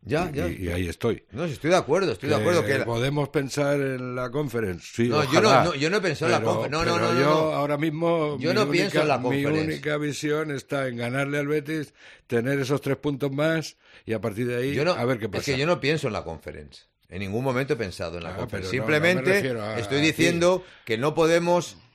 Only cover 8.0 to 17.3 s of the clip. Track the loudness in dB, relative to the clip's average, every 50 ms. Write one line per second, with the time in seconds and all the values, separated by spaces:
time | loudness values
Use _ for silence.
8 | 0 2 2 2 0 0 -2 -2 -2 0 2 2 2 2 2 0 0 2 2 0
9 | 2 2 2 2 2 0 0 0 0 0 0 0 0 -2 -4 -4 -4 -4 -2 -2
10 | -2 -4 -6 -4 -2 -2 0 0 -2 -4 -6 -8 -8 _ -4 -4 -2 -4 -4 -4
11 | -4 -4 -2 -2 -2 0 0 -2 -2 0 -2 -2 -2 -2 -6 -6 -6 -8 _ _
12 | -20 -20 -20 -20 _ _ -2 0 0 2 0 0 0 0 0 -2 0 -2 -4 -2
13 | -2 -4 -4 -2 -4 -4 -2 0 0 0 0 0 -4 -6 -12 _ _ -20 -20 -20
14 | _ -6 -4 -2 -2 -4 -4 -2 -4 -2 -2 -2 -2 -2 0 0 2 0 0 0
15 | 2 0 0 0 -2 -4 -4 -4 -2 -2 -2 0 2 2 0 2 2 0 0 0
16 | 0 -2 -2 -2 -6 -6 -10 -10 -12 -14 -14 -14 -16 -18 -20 -20 -20 _ _ _
17 | _ _ -10 -8 -6 -4